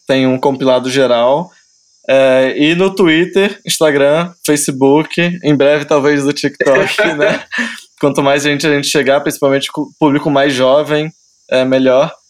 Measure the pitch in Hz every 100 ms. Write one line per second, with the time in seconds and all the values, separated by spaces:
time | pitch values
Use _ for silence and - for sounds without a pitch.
0 | - 131 131 131 139 131 131 127 127 135
1 | 127 120 123 147 175 _ _ _ _ _
2 | - 135 135 131 131 104 151 175 190 190
3 | 175 160 175 196 196 202 - - 160 143
4 | 139 156 175 - - 147 151 131 135 147
5 | 156 - 175 175 147 143 139 147 147 151
6 | 143 143 139 143 143 - 143 131 127 -
7 | 170 151 208 - - - 233 - - _
8 | 147 139 139 143 147 143 160 143 139 151
9 | 131 139 147 - 139 139 - - 139 _
10 | 151 143 165 135 143 127 131 143 143 151
11 | 156 - _ _ - 131 131 131 131 127
12 | 160 - _